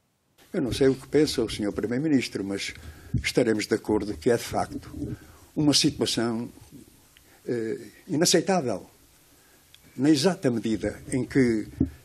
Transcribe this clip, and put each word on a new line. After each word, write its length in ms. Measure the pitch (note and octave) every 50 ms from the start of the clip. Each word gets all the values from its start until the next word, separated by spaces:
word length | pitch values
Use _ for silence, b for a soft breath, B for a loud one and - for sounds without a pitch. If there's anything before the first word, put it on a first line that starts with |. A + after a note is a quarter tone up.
| _ _ _ _ _ _ _ _ - _ -
Eu 80 | G3
não 100 | D3 A#2
sei 180 | G#2+ - C#3 C3+
o 40 | C3
que 140 | C3+ - -
pensa 360 | - C#3+ D#3 C3+ - - A#2
o 60 | G#2
senhor 240 | - - G#2+ G#2 G2
Primeiro-Ministro, 720 | - G2+ G#2+ A#2+ B2 D3 E3 D3 B2+ A2+ - - A2+ G2
mas 300 | G2 G2 G2 - - - B B B B B B B B -
estaremos 440 | - - - D#3+ B2+ A2 A2 G#2+ G2
de 80 | - A2+
acordo 400 | G#2 - - G#2+ G#2+ G#2 G#2 G2+
que 160 | D#2 - B2+
é, 80 | A#2 A#2
de 60 | -
facto, 760 | - - G#2 F2 - - - - - - - - B B B B B B B B B B
uma 180 | - D#3 D3 C3+
situação, 760 | - - D#3 C#3+ - A#2+ A2 - - A#2 A#2 A#2 A2+ A#2+ A#2+ - - - - - - - - - - _ _ _ - b b b b b -
eh, 320 | B2+ A#2+ A2 A2+ A2 - A#2 G#2 - - - -
inaceitável, 760 | D#3 C#3+ F3 F3 - E3+ - - F#3+ F3+ C#3+ A#2+ G2+ F2+ - - - _ _ _ _ _ _ _ b b b b b b b b _ - _ - - -
na 140 | B2+ D3
exata 400 | D#3+ C3+ C3 F#3+ F3+ - - C3+
medida 500 | A#2+ A2+ G2+ A#2 A2 F#2+ F#2 G#2 - - - -
em 140 | - C3 A#2+
que 420 | - - C#3+ C3 A#2+ A2+ G#2+ G2+ - B B F2+ B B B B